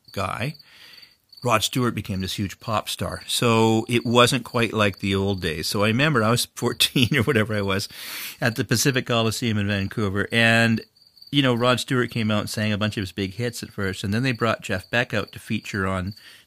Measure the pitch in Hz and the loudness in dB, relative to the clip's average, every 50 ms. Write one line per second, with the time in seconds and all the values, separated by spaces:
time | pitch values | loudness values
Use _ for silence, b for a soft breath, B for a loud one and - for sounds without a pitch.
0 | _ _ - 101 95 95 - - 113 147 156 - B B B B B B B B | _ _ -6 -4 -4 -4 -4 -4 -6 -6 -8 -10 B B B B B B B B
1 | B B B B B _ _ - - 123 113 110 - - - 131 123 117 - 113 | B B B B B _ _ -6 -2 0 2 2 0 0 0 0 0 0 0 -2
2 | 101 - 101 92 95 92 - - 104 95 - - - - 110 104 - - - - | -4 -6 -4 -4 -4 -4 -4 -4 -4 -6 -6 -8 -8 -4 -4 -2 -2 -4 -6 -6
3 | 101 85 90 87 - - - - 127 120 113 113 113 113 110 110 110 - 120 120 | -6 -6 -6 -8 -8 -6 -4 0 2 4 4 6 6 6 4 4 2 2 0 0
4 | - 117 117 120 120 117 143 123 117 - - 120 117 107 - 107 104 104 95 - | 2 2 4 6 6 6 4 0 -4 -4 -2 -2 0 0 2 2 2 0 0 -2
5 | - 98 98 98 98 98 101 92 90 85 78 80 78 - - 104 101 110 110 123 | -2 0 0 0 0 0 -2 -2 -2 -4 -4 -4 -4 -4 -2 0 0 2 2 2
6 | 143 160 147 120 107 110 120 117 - - _ - 139 131 - - - - - 147 | 2 2 2 2 2 2 2 2 0 -4 _ -4 -4 -2 0 0 0 2 2 2
7 | 123 - 156 139 110 - 147 110 107 107 107 104 101 98 95 101 - - B B | 2 4 4 2 2 2 2 2 0 0 -2 -2 -2 0 0 -2 -2 -4 B B
8 | B B B B B B B B 143 120 110 - 123 - 127 110 - 147 127 131 | B B B B B B B B -2 -2 0 -2 -2 0 0 2 2 2 0 0
9 | - - 123 117 113 113 104 - 127 117 107 107 101 101 104 98 95 95 - - | 0 0 0 2 2 0 0 -2 -2 -2 0 0 0 0 -2 -2 -2 -4 -4 -2
10 | 107 98 92 101 95 - - 117 117 113 113 113 117 113 113 107 - - _ _ | -2 0 0 -2 -2 0 2 4 4 6 6 6 4 4 2 2 -2 -6 _ _
11 | _ _ _ _ - - - 143 139 131 123 113 123 123 123 110 - - 139 123 | _ _ _ _ -12 -4 0 2 2 4 2 4 4 4 2 2 0 0 0 0
12 | 120 - - 120 110 107 107 104 95 98 - - 107 107 107 98 107 107 - 113 | 0 0 -2 -2 -2 0 0 0 -2 -4 -4 -2 -2 -2 0 0 -2 -2 -2 -4
13 | 98 95 - - 98 95 95 - 120 123 117 - - - - - 101 95 98 - | -6 -6 -4 -6 -6 -6 -4 -6 -6 -6 -6 -8 -12 -12 -8 -4 -4 -4 -4 -4
14 | - 95 101 113 131 135 123 110 120 113 - - - - 104 92 - - - 120 | -4 -2 -2 0 0 0 -2 0 0 0 0 -2 -4 -4 -6 -6 -4 -2 -2 -2
15 | 123 - - 104 - - - - - - 113 104 - - - 101 95 95 95 92 | 0 0 -2 -4 -4 -6 -8 -14 -8 -6 -6 -6 -6 -6 -6 -4 -2 -2 -2 -2
16 | 90 98 107 B B B B B B | -4 -6 -8 B B B B B B